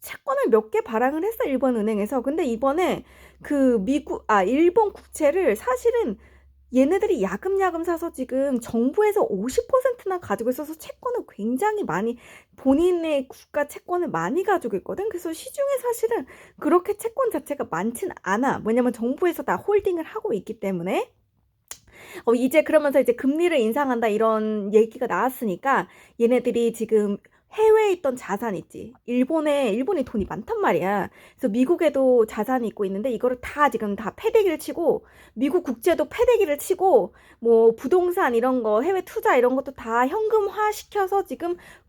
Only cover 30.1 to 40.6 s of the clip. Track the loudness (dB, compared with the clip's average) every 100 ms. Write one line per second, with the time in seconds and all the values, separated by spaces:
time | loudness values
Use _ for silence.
30.1 | -4 -4 -6 -6 -2 0 0 0 -2 -4
31.1 | -10 -20 -6 -4 0 0 2 2 2 4
32.1 | 4 4 0 -2 -2 -2 -4 -4 -4 -4
33.1 | -2 -2 -4 -8 -2 -2 -2 -6 -6 -8
34.1 | -6 0 2 2 -2 -6 -4 0 0 -4
35.1 | -20 -16 -4 -2 -2 -4 -4 0 0 0
36.1 | 0 2 4 2 0 -2 0 4 4 2
37.1 | _ _ -4 4 6 6 4 2 2 2
38.1 | 2 0 2 2 0 2 0 2 -2 -4
39.1 | -2 2 4 4 2 -4 -10 -2 0 2
40.1 | 0 0 2 0 -2